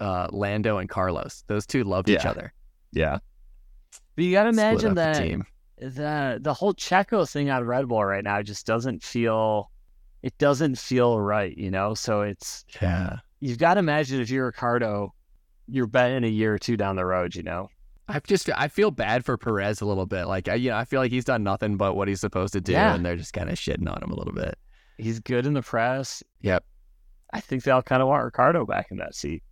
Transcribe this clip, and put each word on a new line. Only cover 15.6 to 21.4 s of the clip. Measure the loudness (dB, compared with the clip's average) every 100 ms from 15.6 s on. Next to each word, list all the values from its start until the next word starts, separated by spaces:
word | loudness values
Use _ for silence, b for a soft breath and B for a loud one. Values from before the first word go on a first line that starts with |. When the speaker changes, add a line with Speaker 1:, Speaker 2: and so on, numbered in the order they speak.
| -6
Speaker 2:
you're | -2 0
betting | 4 4 2
a | 0
year | 2 2
or | 0
two | 0 0
down | 0 0
the | 0
road, | 0 -2 -4
you |
know? | -8 -8 -10 _ -20 -20 -8
Speaker 1:
I | -8
just, | 0 0 0 -2
I | -2
feel | 2 0
bad | 2 0 0
for | 0 -2
Perez | -2 0 0 -2
a | -2
little | -2 -2
bit. | -4 -4
Like, | -4 -2
I, | 0
you | 0
know, | -2
I |
feel | 0 0
like | 0
he's | 0 0
done | 0